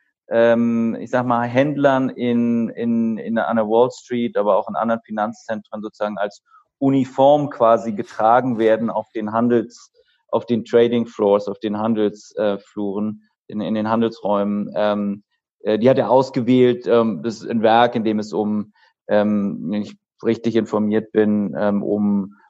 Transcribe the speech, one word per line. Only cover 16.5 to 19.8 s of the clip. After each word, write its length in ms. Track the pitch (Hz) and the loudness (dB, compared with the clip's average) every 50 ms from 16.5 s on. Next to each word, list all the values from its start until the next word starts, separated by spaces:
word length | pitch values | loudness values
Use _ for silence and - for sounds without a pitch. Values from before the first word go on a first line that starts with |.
| 127 127 127 123 120 123 - | 4 4 4 4 2 0 0
Ähm, 360 | 90 117 117 113 113 98 76 - | 2 2 2 2 2 -2 -4 -6
das 120 | 117 104 | -8 -8
ist 140 | - 87 - | -8 -8 -4
ein 120 | 120 113 | -4 0
Werk, 340 | 107 110 113 117 120 120 - | 2 4 4 6 4 4 2
in 80 | 117 107 | -2 -2
dem 160 | 113 107 107 | -2 -2 -2
es 140 | 104 107 80 | -4 -4 -4
um, 400 | 98 104 104 107 107 104 - _ _ _ _ _ _ _ | -4 -2 -2 -2 -4 -6 -8 _ _ _ _ _ _ _
ähm, 640 | - 104 104 104 104 104 104 98 98 - - 69 82 | 0 0 2 2 2 0 0 0 -2 -4 -6 -6 -6
ich 240 | 107 104 | -4 -4